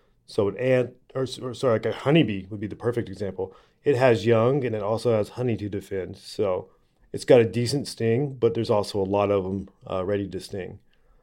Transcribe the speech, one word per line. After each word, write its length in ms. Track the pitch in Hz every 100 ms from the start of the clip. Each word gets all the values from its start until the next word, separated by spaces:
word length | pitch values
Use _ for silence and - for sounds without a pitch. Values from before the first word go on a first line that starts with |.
| _ _ -
So 200 | - 101
an 100 | 101
ant, 360 | 127 127 120 - _ 135
or, 80 | 127 -
or 120 | 127 113
sorry, 180 | 135
like 140 | 110 113
a 40 |
honeybee 540 | 101 135 165 110 98 95
would 80 | 104
be 80 | 98
the 80 | 95
perfect 340 | 117 117 98
example. 460 | 95 98 92 95 - _ _
It 120 | 143 123
has 300 | 131 110 107
young, 360 | 113 117 143
and 120 | 123 107
it 80 |
also 340 | 101 110 123 110
has 120 | 101
honey 280 | - 127 104
to 100 | 101
defend. 500 | 98 - 98 87 101
So 520 | - - 101 92 - _ _ _ _
it's 140 | 107 -
got 160 | 127
a 40 | 107
decent 420 | 113 117 143 104
sting, 480 | - 113 113 143 131
but 180 | 117
there's 160 | 117 110
also 320 | 107 98 104
a 20 |
lot 280 | 95 101 101
of 140 | 101 92
'em, 240 | 98 95 _ -
uh, 160 | 92 92
ready 220 | 101 95
to 120 | 90
sting. 380 | - 101 90 101 _ _ _ _